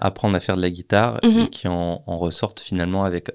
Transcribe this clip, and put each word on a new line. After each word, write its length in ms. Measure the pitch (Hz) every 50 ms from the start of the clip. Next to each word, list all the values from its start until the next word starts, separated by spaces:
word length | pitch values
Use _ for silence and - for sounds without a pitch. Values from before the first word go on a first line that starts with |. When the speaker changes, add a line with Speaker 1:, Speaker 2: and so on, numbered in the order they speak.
Speaker 1:
apprendre 340 | - 95 - - - 104 95
à 40 | 87
faire 160 | - - 95
de 60 | 92
la 80 | 90 90
guitare 480 | 87 87 - - 104 101 113 120 113 - -
Speaker 2:
Mhm. 140 | 233 220 226
Speaker 1:
et 80 | 233 -
qui 200 | - - - 90
en, 340 | 87 87 87 87 85 - -
en 120 | 87 85 85
ressortent 420 | 87 82 - - 113 104 - -
finalement 440 | - - 98 90 85 90 92 98 98
avec 260 | 95 87 85 - -